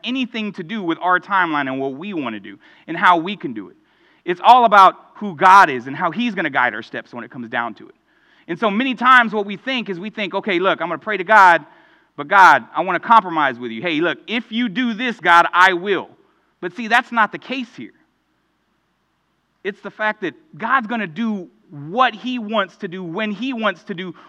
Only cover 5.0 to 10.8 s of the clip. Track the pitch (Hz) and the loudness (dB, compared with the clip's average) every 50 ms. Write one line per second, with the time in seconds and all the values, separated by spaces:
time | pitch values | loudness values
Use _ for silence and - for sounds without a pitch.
5 | - _ _ - 214 202 170 139 185 185 185 202 190 160 135 127 117 139 135 143 | -6 _ _ -12 -12 -12 -4 2 4 6 8 8 8 6 2 -4 -8 -10 -8 -6
6 | 180 170 160 190 240 240 196 185 170 151 135 139 123 123 113 110 113 - - 120 | -6 -6 -4 -4 -4 -4 -4 -4 -6 -4 -2 0 -2 -2 -2 -6 -12 -12 -12 -14
7 | 107 _ - - 110 113 - 135 117 113 127 123 117 117 104 - - - _ _ | -14 _ -16 -18 -18 -16 -16 -16 -12 -8 -6 -6 -6 -6 -10 -14 -20 -20 _ _
8 | _ _ _ _ _ _ _ _ _ - 170 170 233 214 190 214 262 269 247 185 | _ _ _ _ _ _ _ _ _ -14 -8 -4 -4 -2 -2 -2 -4 -4 -4 -2
9 | 233 254 262 247 233 220 196 220 202 202 202 - - 254 262 247 214 180 190 165 | 2 4 4 4 4 2 -2 -6 -6 -6 -10 -10 -8 -8 -6 -6 -6 -8 -10 -10
10 | 190 220 - 220 208 175 190 196 196 220 190 170 185 190 165 - | -10 -12 -10 -10 -8 -6 -6 -6 -4 -4 -2 0 0 0 0 0